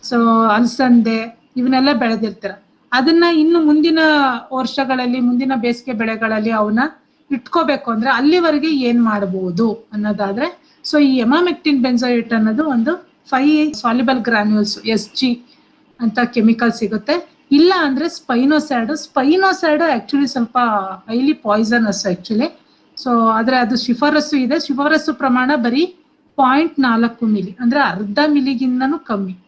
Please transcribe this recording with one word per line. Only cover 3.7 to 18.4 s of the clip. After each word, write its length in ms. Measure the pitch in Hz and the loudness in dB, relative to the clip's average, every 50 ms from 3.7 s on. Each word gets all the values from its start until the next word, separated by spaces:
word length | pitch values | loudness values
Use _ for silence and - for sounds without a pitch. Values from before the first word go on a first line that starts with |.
| 302 311 302 330 311 320 320 311 302 294 277 269 247 240 - - 262 | 4 4 4 2 2 2 2 2 2 2 2 0 -2 -4 -8 -8 -6
ವರ್ಷಗಳಲ್ಲಿ, 680 | 262 254 240 - - 269 247 269 254 254 247 247 262 | -4 -4 -4 -4 -4 -2 -2 -2 -2 -2 -2 -2 0
ಮುಂದಿನ 320 | 247 240 247 240 269 262 269 | 0 0 0 0 0 -2 -2
ಬೇಸಿಗೆ 420 | 254 214 240 240 240 - - 247 208 | -2 0 -2 -4 -4 -6 -8 -6 -4
ಬೆಳೆಗಳಲ್ಲಿ 540 | 226 226 220 214 226 220 220 220 214 220 | -4 -4 -4 -4 -2 -2 -2 -2 -2 -2
ಅವನ್ನ 280 | 226 220 214 208 208 226 262 311 - _ _ _ _ _ _ _ | 0 0 0 0 0 0 0 -2 -4 _ _ _ _ _ _ _
ಇಟ್ಕೋಬೇಕು 600 | 285 233 - - - 349 320 254 285 - - 247 | -8 -8 -8 -4 -2 -2 0 0 -2 -4 -2 -4
ಅಂದ್ರೆ 180 | 233 214 220 269 | -4 -2 0 0
ಅಲ್ಲಿವರೆಗೆ 600 | 262 233 262 294 320 359 339 330 302 294 262 320 | 0 2 2 2 2 4 2 2 0 0 0 -2
ಏನ್ 340 | 311 277 254 240 240 240 233 | -2 0 0 0 2 2 2
ಮಾಡ್ಬೋದು 840 | 220 214 208 202 190 180 190 185 180 170 175 226 226 208 226 - _ - | 2 0 -2 -4 -4 -4 -4 -4 -4 -2 0 0 0 -2 -4 -10 _ -8
ಅನ್ನೋದಾದ್ರೆ, 680 | 208 208 214 208 - 208 196 196 220 277 349 349 - _ _ _ _ _ - | -6 -4 -4 -4 -4 -4 -4 -4 -4 -4 -6 -6 -12 _ _ _ _ _ -2
so 120 | - 302 294 | 2 2 4
ಈ 180 | 269 262 262 | 4 2 2
emamectin 640 | 240 220 269 320 359 359 330 339 - 311 294 269 233 | 2 2 2 2 2 0 0 -2 -2 -2 0 0 0
benzoate 520 | 262 247 233 247 247 247 233 226 226 233 | 0 0 0 0 0 0 0 0 -2 0
ಅನ್ನೋದು 340 | 226 220 220 220 226 311 320 | 0 0 0 0 0 -2 0
ಒಂದು 400 | 262 240 226 262 330 359 - _ _ _ _ - | 0 0 0 0 -2 -4 -6 _ _ _ _ -4
ಫೈವ್ 440 | - 254 269 294 302 302 302 311 302 | -2 0 2 2 2 2 2 0 -4
ಸಾಲ್ಯುಬಲ್ 460 | - - 240 226 247 240 233 262 247 | -4 -2 -2 0 0 0 0 0 0
ಗ್ರಾನ್ಯೂಲ್ಸ್ 600 | 208 240 226 214 208 214 214 214 208 202 - - - | 0 0 0 0 2 2 2 0 0 -2 -4 -8 -4
ಎಸ್ 300 | 220 226 208 220 - _ | -2 -2 -2 -4 -6 _
ಜಿ 260 | - 262 254 240 240 - _ _ _ _ _ _ _ _ _ _ _ | -4 -2 -2 -2 -4 -8 _ _ _ _ _ _ _ _ _ _ _
ಅಂತ 200 | 240 226 208 - | -4 -4 -2 -2
ಕೆಮಿಕಲ್ 520 | 247 233 - 240 220 220 226 220 240 233 | -4 -2 0 2 2 2 2 4 0 -2
ಸಿಗುತ್ತೆ. 680 | 220 233 226 196 220 214 - - 302 349 - - _ _ _ _ | -2 -2 -4 -4 -4 -6 -4 -2 -4 -4 -4 -8 _ _ _ _
ಇಲ್ಲ 220 | 277 285 320 349 381 359 | 4 4 6 6 4 2
ಅಂದ್ರೆ 320 | 320 285 269 240 302 339 | 0 0 0 -2 -2 -4
ಸ್ಪೈನೋಸ್ಯಾಡ್. 880 | - - - _ 254 233 | -6 -8 -6 _ 0 2